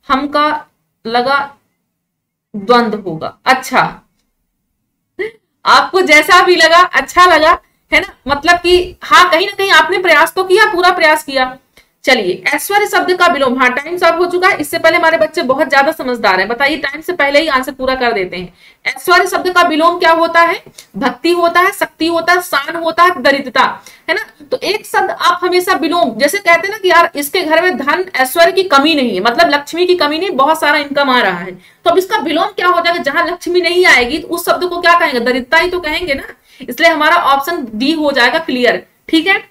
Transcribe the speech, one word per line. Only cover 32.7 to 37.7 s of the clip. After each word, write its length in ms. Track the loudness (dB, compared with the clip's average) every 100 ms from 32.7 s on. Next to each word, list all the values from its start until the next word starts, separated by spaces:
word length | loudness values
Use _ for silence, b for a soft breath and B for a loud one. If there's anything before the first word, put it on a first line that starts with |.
| 2
जाएगा? 220 | 0 -2
जहां 260 | -2 -2 -2
लक्ष्मी 340 | -4 -2 0
नहीं 240 | 0 2 4
आएगी, 320 | 2 0 -4
तो 80 | -6
उस 180 | -6 -4
शब्द 200 | -2 -2
को 160 | -2
क्या 160 | 2 2
कहेंगे? 200 | 2 -2
दरिद्रता 360 | -2 -4 0 0
ही 120 | 0
तो 100 | -4
कहेंगे 320 | -6 -6 -4
ना। 200 | -6 -8 -20 B B
इसलिए 280 | -14 0 2
हमारा 280 | 2 2 2 2
option 400 | 0 -2 -6 -6